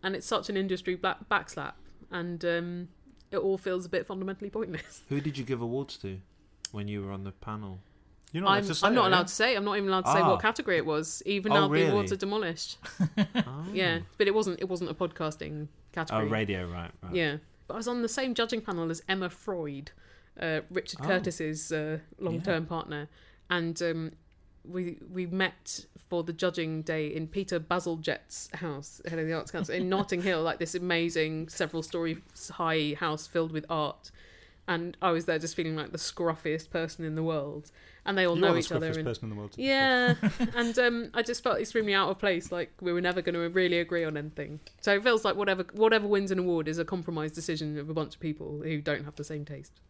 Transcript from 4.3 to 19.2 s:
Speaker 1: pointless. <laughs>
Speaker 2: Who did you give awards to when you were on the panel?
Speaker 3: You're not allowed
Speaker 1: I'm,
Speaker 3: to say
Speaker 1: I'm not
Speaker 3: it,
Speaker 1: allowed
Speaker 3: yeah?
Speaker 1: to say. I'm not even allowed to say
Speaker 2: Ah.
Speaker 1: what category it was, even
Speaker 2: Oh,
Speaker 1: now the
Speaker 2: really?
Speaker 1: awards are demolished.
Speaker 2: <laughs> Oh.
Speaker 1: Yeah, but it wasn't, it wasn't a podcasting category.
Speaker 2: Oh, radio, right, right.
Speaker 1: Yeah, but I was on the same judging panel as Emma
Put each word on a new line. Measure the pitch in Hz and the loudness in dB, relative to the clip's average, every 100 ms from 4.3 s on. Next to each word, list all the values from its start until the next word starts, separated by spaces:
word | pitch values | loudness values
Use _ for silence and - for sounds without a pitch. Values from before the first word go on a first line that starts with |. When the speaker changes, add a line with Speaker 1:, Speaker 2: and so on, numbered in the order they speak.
| 190 202 | -6 -8
Speaker 1:
pointless. | 208 208 165 - - - | -6 -6 -6 -10 -18 -4
<laughs> | |
Speaker 2:
Who | 139 | -2
did | 147 135 | -2 -4
you | |
give | 120 127 | -4 -2
awards | 117 127 139 - | -2 -4 -4 -8
to | 98 95 - _ _ _ - | -10 -10 -14 _ _ _ -10
when | 104 104 | -6 -4
you | 104 | -4
were | 98 | -4
on | 98 | -6
the | 98 | -8
panel? | 95 - 107 104 92 - - - - - | -10 -10 -8 -8 -14 -16 -20 -20 -20 -8
Speaker 3:
You're | 156 | -2
not | 196 | 4
allowed | 196 | 4
Speaker 1:
I'm, | 202 | 4
Speaker 3:
to | 160 | 4
say | 196 | 6
Speaker 1:
I'm | |
not | 247 196 | 6 8
Speaker 3:
it, | |
Speaker 1:
allowed | 185 | 6
Speaker 3:
yeah? | |
Speaker 1:
to | 180 | 4
say. | - 226 233 | 2 4 4
I'm | 202 | 2
not | 202 | 0
even | 196 | 2
allowed | 190 185 | 2 4
to | |
say | 156 | 6
Speaker 2:
Ah. | 170 | 6
Speaker 1:
what | - | 6
category | 214 220 - 175 | 4 0 2 2
it | 151 | 4
was, | 151 160 - - | 0 0 -4 0
even | 202 202 | 0 4
Speaker 2:
Oh, | 151 | 6
Speaker 1:
now | 147 | 6
the | |
Speaker 2:
really? | 151 196 | 6 6
Speaker 1:
awards | 202 196 | 4 2
are | 190 | 0
demolished. | 196 208 190 165 - - - - | -2 -2 -2 -4 -8 -10 -14 -2
Speaker 2:
<laughs> | 170 - 190 247 - | 0 2 0 2 -2
Oh. | 135 170 | -2 -6
Speaker 1:
Yeah, | 196 185 165 165 - | 0 2 2 -4 2
but | 202 | 4
it | 208 | 4
wasn't, | 202 175 | 2 0
it | 190 | -2
wasn't | 180 175 | -2 -4
a | |
podcasting | - 180 - 156 151 151 151 151 - - | -2 -4 -2 -6 -4 -8 -8 -10 -12 -12
category. | - 160 110 107 | -6 -2 0 0
Speaker 2:
Oh, | |
radio, | 110 107 95 90 | 0 0 -2 -2
right, | 87 85 - | -6 -8 -12
right. | 92 180 | -4 0
Speaker 1:
Yeah, | 160 151 - - - | 0 -2 -8 -20 -10
but | |
I | 208 | -6
was | 226 | -2
on | 247 | -2
the | 233 | -2
same | 233 262 240 | 0 -2 0
judging | 233 226 | 0 -2
panel | 214 180 165 | -2 -2 -2
as | 165 - | -4 -2
Emma | 190 | -2